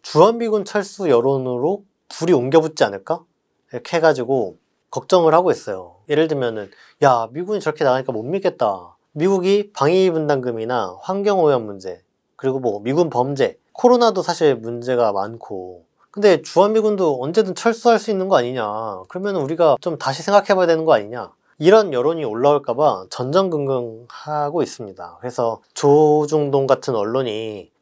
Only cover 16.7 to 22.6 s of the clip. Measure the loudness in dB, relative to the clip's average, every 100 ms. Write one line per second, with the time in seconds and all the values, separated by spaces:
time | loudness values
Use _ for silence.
16.7 | 2 0 0 0 -2 -2 0 -2 -2 -2
17.7 | 0 2 2 0 -4 2 2 2 -4 -4
18.7 | -6 -8 -10 -12 -8 -6 -4 -4 2 2
19.7 | 2 -2 -4 -6 -4 2 2 4 2 2
20.7 | 2 2 2 0 -12 -12 _ _ 0 6
21.7 | 6 4 0 -2 -2 -4 0 2 2